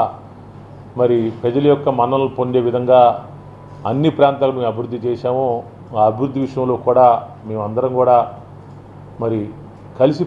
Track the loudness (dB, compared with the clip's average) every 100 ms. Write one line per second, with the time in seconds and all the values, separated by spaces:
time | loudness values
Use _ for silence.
0 | 4 -4 -18 -20 -20 -20 -20 -20 -12 -2
1 | 0 2 -2 -4 -4 0 2 2 0 0
2 | 0 0 -2 -2 -2 0 0 0 4 6
3 | 6 2 -6 -18 -20 -20 -20 -10 -4 0
4 | 0 4 2 2 -2 0 -4 -4 -6 -6
5 | -6 -4 -4 -2 -2 -4 -8 -18 -8 0
6 | 0 2 -4 -4 -6 -2 -2 -2 0 4
7 | 6 4 -2 -14 -10 -6 -4 -4 -2 0
8 | 4 4 2 -6 -18 -20 -20 -20 -20 -20
9 | -20 -8 -4 -4 -6 -10 -20 -20 -16 0
10 | 0 0